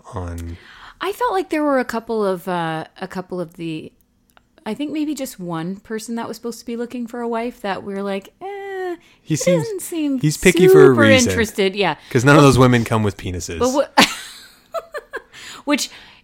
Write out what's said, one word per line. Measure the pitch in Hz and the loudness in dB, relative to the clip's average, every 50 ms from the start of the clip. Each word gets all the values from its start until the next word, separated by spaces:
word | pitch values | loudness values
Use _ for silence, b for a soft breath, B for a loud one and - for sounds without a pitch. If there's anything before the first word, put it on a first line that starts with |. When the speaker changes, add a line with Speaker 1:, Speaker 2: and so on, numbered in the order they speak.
| _ - - | _ -14 -12
Speaker 1:
on | 95 87 85 85 85 85 85 85 B B B B B B B B B | -10 -10 -10 -10 -10 -12 -12 -14 B B B B B B B B B
Speaker 2:
I | - 370 415 | -8 -8 -4
felt | - 494 480 381 | -4 -4 -2 -2
like | 381 - - | -2 -4 -2
there | 330 302 302 | -2 -2 0
were | 294 277 254 | 0 0 0
a | 247 | 0
couple | - 240 226 226 - 226 220 208 | -2 -6 -8 -6 -4 -4 -2 0
of, | 190 190 175 - 196 | -2 -2 -4 -4 -6
uh, | 180 175 165 160 160 156 - - _ - | -4 -4 -4 -4 -4 -6 -8 -12 _ -14
a | 185 | -14
couple | 185 - 190 180 - 185 180 | -10 -10 -10 -10 -8 -8 -8
of | 170 160 - | -8 -10 -10
the, | - 165 165 160 156 - - - _ _ _ _ _ _ _ _ _ _ _ _ _ _ | -12 -10 -10 -8 -10 -12 -14 -20 _ _ _ _ _ _ _ _ _ _ _ _ _ _
I | 214 214 | -10 -8
think | 214 294 294 285 | -8 -8 -6 -4
maybe | 311 294 302 294 | -4 -4 -4 -4
just | 262 269 254 - - | -6 -8 -10 -10 -10
one | 180 175 170 160 160 180 196 | -10 -8 -6 -6 -6 -6 -8
person | 196 - - 220 220 220 - 233 | -10 -10 -10 -10 -10 -8 -8 -8
that | 233 233 | -8 -8
was | - 220 | -10 -12
supposed | - - 240 233 - | -10 -10 -10 -12 -10
to | - | -10
be | 247 233 | -10 -8
looking | 226 240 240 247 247 233 | -8 -8 -8 -8 -10 -10
for | 226 - 240 | -10 -8 -8
a | 240 233 | -6 -6
wife | 233 226 233 247 240 - - | -4 -4 -6 -6 -8 -8 -8
that | 202 180 185 - | -6 -6 -6 -8
we're | 202 196 196 202 | -8 -8 -6 -6
like, | 202 196 196 190 - _ _ 349 | -6 -6 -8 -8 -12 _ _ -14
"Eh, | 392 403 392 392 392 381 370 370 359 349 | -12 -12 -12 -12 -10 -8 -8 -8 -8 -8
Speaker 1:
He | 339 b b b b _ | -10 b b b b _
Speaker 2:
he | - 156 | -6 -6
Speaker 1:
seems, | - - 523 554 - 151 | -2 0 0 2 0 0
Speaker 2:
doesn't | 453 403 359 - | -4 -8 -10 -10
seem | - 359 320 302 285 269 247 | -8 -6 -4 -4 -4 -2 -2
Speaker 1:
he's | - 156 151 | -2 -2 -2
picky | - - 359 339 339 370 | 2 2 2 4 6 6
for | 370 381 - 143 135 | 8 10 10 10 8
a | 127 | 8
Speaker 2:
super | - | 6
Speaker 1:
reason. | - - 107 - 240 - | 6 6 6 4 4 2
Speaker 2:
interested." | 190 - 220 208 - 220 190 190 190 | 2 0 -2 -2 0 0 -2 0 0
Yeah. | 208 190 165 147 B B B | 0 -2 -2 -2 B B B
Speaker 1:
'Cause | - 120 120 | 0 4 6
none | 143 143 | 8 8
of | 151 143 | 10 8
those | 139 123 123 | 8 8 8
women | 131 123 123 117 113 | 6 6 6 4 2
come | - 117 110 107 | 0 0 0 0
with | 101 - | -2 -2
penises. | - - 95 90 87 - - 87 80 | -4 -8 -8 -8 -8 -8 -8 -4 -2
Speaker 2:
But | 240 254 254 | -2 0 0
what, | 294 - - _ | -2 -2 2 _
<laughs> | - - - - - - - - - - - _ _ _ _ - 659 - - - - - _ - - - _ - - - - - - - | 2 2 2 0 -8 -14 -18 -20 -20 -20 -20 _ _ _ _ -12 -12 -12 -12 -14 -16 -16 _ -16 -16 -16 _ -20 -20 -20 -18 -20 -10 -2
which, | 285 294 - - - B B B B B B | -2 -2 -2 -2 -6 B B B B B B